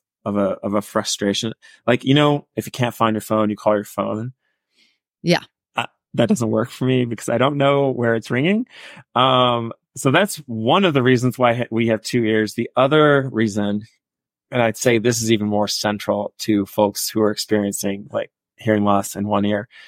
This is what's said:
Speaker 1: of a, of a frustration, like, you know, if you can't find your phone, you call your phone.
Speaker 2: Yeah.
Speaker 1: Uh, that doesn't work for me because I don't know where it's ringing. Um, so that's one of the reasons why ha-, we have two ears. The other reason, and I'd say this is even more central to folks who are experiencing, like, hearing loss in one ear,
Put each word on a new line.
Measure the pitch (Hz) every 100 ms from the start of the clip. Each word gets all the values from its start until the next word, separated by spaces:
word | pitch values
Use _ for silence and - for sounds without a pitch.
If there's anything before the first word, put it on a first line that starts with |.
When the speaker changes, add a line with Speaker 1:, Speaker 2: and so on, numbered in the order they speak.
| _ _ 107
Speaker 1:
of | 101
a, | 98 -
of | 101
a | 104
frustration, | - 110 101 - 101 101 113 - - _ -
like, | 123
you | 131
know, | 143 147 143 - -
if | 104
you |
can't | - 120
find | - 113
your | 107
phone, | - 110 107
you | 104
call | 107
your | 104
phone. | 104 - 104 107 123 - _ _ _ _ _ _ _ _
Speaker 2:
Yeah. | 165 165 - _ _ -
Speaker 1:
Uh, | - _ _
that | 127 117
doesn't | 220 113
work | 110 117
for | -
me | 127 127
because | 120 113 -
I | 117
don't | 131 143
know | 139 143 139
where | 120 117 113
it's | -
ringing. | 123 156 214 247 - - - -
Um, | 120 131 127 123 120 117 - _ -
so | 135
that's | 151 202 - 139
one | 113 113 175
of | 190
the | 139
reasons | 123 123 123 113
why | 120
ha-, | 120 120
we | 110 117
have | 110
two | - 123
ears. | 110 110 107
The | - 120 -
other | 131 151 151 139 131
reason, | 110 113 101 101 104 113 _ _ _ _ _ -
and | 127
I'd | 113 -
say | 127 117
this | 117 117
is | 113
even | 110 104
more | 104 104
central | - 107 101 - 104 101 -
to | - 104 98
folks | - 104 - -
who | 113
are | 104
experiencing, | 104 - 107 101 98 101 98 104
like, | 110 - _ _ -
hearing | 113 104
loss | 104 101 98 101
in | 101
one | 101
ear, | 101 104 104 -